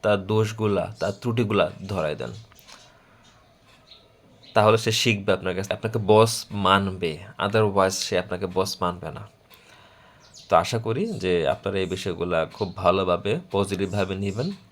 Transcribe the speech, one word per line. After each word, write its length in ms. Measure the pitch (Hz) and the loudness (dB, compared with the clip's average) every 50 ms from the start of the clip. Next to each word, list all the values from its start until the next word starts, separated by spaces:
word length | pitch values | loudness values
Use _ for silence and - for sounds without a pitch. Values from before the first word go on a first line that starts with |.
তার 240 | - 104 104 98 92 | 2 2 0 0 0
দোষগুলা, 680 | 101 110 107 110 104 - - 110 107 101 92 82 - - - | 0 0 0 0 0 -2 -2 0 0 2 0 -2 -4 -6 -4
তার 120 | 80 101 | -4 -4
ত্রুটিগুলা 580 | 101 - - 120 113 120 117 101 107 98 82 - - - 95 95 | -4 -4 -4 -2 0 0 0 2 2 2 2 0 -2 -10 -10 -6
ধরায় 260 | 101 90 78 76 76 | -4 -2 -2 -2 -4
দেন। 160 | - 60 60 - 107 113 - - - - - - - - - _ _ _ _ - _ _ - _ - _ _ _ _ _ _ - _ _ _ - - _ _ _ _ _ _ - _ - - - | -4 -8 -10 -10 -14 -18 -20 -20 -20 -20 -20 -20 -20 -20 -20 _ _ _ _ -20 _ _ -20 _ -20 _ _ _ _ _ _ -20 _ _ _ -20 -20 _ _ _ _ _ _ -20 _ -20 0 2
তাহলে 240 | 110 104 110 110 110 | 4 6 6 4 4
সে 140 | - 113 | 2 0
শিখবে 400 | 110 - - 120 110 101 98 101 | -2 2 2 2 0 0 0 0
আপনার 220 | 95 92 - 92 90 | 0 0 0 -4 -4
কাছে, 200 | 92 98 - - | -4 -4 -4 -6
আপনাকে 240 | - - 110 - 113 | -4 -4 -4 -4 -2
বস 480 | 101 107 107 107 113 113 - - - - | 4 6 8 8 8 6 2 -6 -8 -8
মানবে, 680 | 107 101 98 95 95 98 98 95 92 92 90 82 78 78 - - - - | -6 0 4 6 6 6 4 0 -4 -4 -4 -6 -6 -6 -14 -18 -8 -4
otherwise 520 | 90 101 107 110 110 104 95 98 95 95 | -4 0 2 2 2 2 4 2 2 2
সে 280 | 95 - - - 101 90 | 0 -4 -4 -2 -2 -2
আপনাকে 280 | 90 - 92 90 98 | -2 -2 -6 -6 -6
বস 300 | 90 90 95 95 95 - - | -4 -2 -2 -2 -2 -2 -4
মানবে 300 | 92 87 87 87 87 80 | -4 -4 -4 -6 -12 -12
না। 180 | 78 - 104 - _ _ _ _ - - _ - - - - - - - - - _ - - - - - - - | -12 -14 -16 -18 _ _ _ _ -20 -20 _ -20 -20 -20 -20 -20 -20 -20 -20 -20 _ -20 -20 -20 -20 -20 -2 2
তো 80 | 95 | 2
আশা 220 | 82 95 - - 113 | 4 4 2 -4 -4
করি 280 | 113 110 113 143 208 233 | -4 -4 -4 -4 -4 -4
যে 360 | 196 - 92 90 90 87 78 67 | -6 -4 -2 0 0 2 2 0
আপনারা 300 | 64 - - 98 98 95 | -2 -2 -4 -4 -2 -2
এই 80 | 95 | -2
বিষয়গুলা 600 | 87 92 90 - 98 85 82 87 90 87 82 80 | -2 -4 -6 -6 -6 -4 -4 -4 -2 0 -2 -2
খুব 300 | 78 - - 104 90 85 | -2 -4 -8 -8 -8 -6
ভালোভাবে, 640 | 101 92 90 90 98 95 90 87 87 - 101 117 175 - - | 2 2 4 4 4 2 2 0 0 0 -2 -4 -4 -4 -2
পজিটিভভাবে 640 | - 98 98 95 101 90 98 92 95 104 95 92 95 | 0 0 0 0 -2 -4 -2 -2 0 -2 -2 -2 -2
নিবেন। 360 | 95 101 98 98 110 139 190 196 - - - | -4 -4 -6 -4 -4 -6 -6 -8 -12 -18 -20